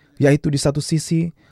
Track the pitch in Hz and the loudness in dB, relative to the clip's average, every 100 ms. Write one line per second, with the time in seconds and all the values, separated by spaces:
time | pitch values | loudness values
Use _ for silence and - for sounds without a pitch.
0 | _ - 139 147 156 143 143 147 - 160 | _ 0 2 2 0 -2 -2 -2 -2 -4
1 | - 165 170 _ _ | -2 -2 -2 _ _